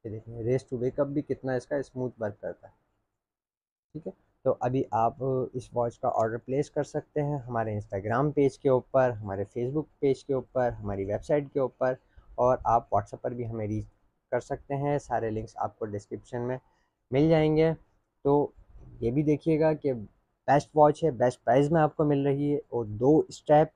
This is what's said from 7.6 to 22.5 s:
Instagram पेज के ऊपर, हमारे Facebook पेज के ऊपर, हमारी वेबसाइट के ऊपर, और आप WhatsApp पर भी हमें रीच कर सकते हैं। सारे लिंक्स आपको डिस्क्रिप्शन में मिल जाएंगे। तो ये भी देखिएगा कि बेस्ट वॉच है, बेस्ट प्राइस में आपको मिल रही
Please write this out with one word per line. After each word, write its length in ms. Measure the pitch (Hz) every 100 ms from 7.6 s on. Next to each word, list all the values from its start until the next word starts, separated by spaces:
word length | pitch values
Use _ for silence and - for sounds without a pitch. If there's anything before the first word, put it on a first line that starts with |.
| 110
Instagram 580 | 104 104 98 104 117 147
पेज 220 | 143 139 -
के 120 | 139
ऊपर, 420 | 127 - 135 127
हमारे 340 | 107 104 98
Facebook 400 | 101 120 123 151 143 _
पेज 200 | 143 131
के 100 | -
ऊपर, 380 | 131 120 131 123
हमारी 340 | 110 104 98
वेबसाइट 460 | 98 107 - 151 143
के 60 | 143
ऊपर, 380 | 127 _ 131 131 _ - _ -
और 240 | 123 127 110
आप 220 | 117 -
WhatsApp 320 | 104 107 -
पर 100 | 127
भी 100 | 123
हमें 220 | 113 113 107
रीच 180 | 107 107 _ _ _ _
कर 80 | 123
सकते 340 | - 143 -
हैं। 220 | 139 143 143
सारे 300 | - 117 110
लिंक्स 240 | 107 113 -
आपको 280 | 110 _ 107
डिस्क्रिप्शन 540 | 104 - 107 - 123
में 180 | 120 127 _ _ _ _ _
मिल 180 | 131 160
जाएंगे। 440 | 160 156 156 160 160 _ _ _ _
तो 280 | 143 143 143 - - - - -
ये 100 | 117
भी 120 | 131
देखिएगा 480 | 151 147 165 156 160
कि 180 | 147 143
बेस्ट 760 | 123 101 _ _ _ - 143 -
वॉच 280 | 156 151 147
है, 80 | 160
बेस्ट 260 | 117 123 -
प्राइस 300 | - 127 143
में 100 | 165
आपको 240 | 151 -
मिल 200 | 151 143
रही 260 | 139 139 143